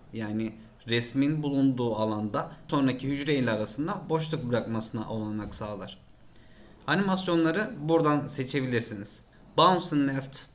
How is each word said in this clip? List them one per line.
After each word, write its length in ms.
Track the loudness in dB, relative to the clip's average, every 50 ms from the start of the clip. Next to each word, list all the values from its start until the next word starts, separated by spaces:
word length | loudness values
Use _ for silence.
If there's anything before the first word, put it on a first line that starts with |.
| -18 -12
yani 420 | -8 -8 -6 -4 -4 -4 -4 -4 -6 -10 -18 -20 -20 -12 -4 0
resmin 540 | 0 2 2 2 2 2 2 2 2 0
bulunduğu 540 | -2 0 2 4 4 4 4 2 0 0 0
alanda 560 | 0 0 0 0 -2 -2 -2 -2 -4 -4 -6 -10 -16 -8
sonraki 420 | -2 0 2 2 2 2 0 -2 -4
hücre 260 | -2 -2 0 0 2
ile 160 | 2 2 2
arasında 520 | 0 0 0 -2 -2 -2 -2 -4 -4 -6 -4 -2
boşluk 420 | 0 0 0 0 -2 -4 -2 0
bırakmasına 600 | 0 0 0 0 -2 -2 -2 -2 -4 -4 -6 -6
olanak 440 | -6 -6 -4 -4 -4 -6 -6 -6 -6
sağlar. 440 | -6 -6 -6 -8 -8 -10 -12 -14 -16 -20 -20 -20 -20 -20 -20 -20 -20 -20 -20 -20 -20 -20 -20 -20 -8 -2
Animasyonları 880 | 0 2 2 2 2 2 2 2 2 4 4 4 4 2 0 -2 -2 -4 -4
buradan 460 | 0 4 4 4 6 4 4 2 0
seçebilirsiniz. 960 | -2 -2 -2 -2 -2 -2 -2 0 0 0 0 0 -2 -4 -6 -8 -8 -8 -10 -12 -18 -20 -20 -20 -2 2
Bounce 400 | 4 6 6 6 4 0 0 0
in 120 | 2 2 2
left, 320 | 0 -2 -4 -6 -6 -8 -8 -10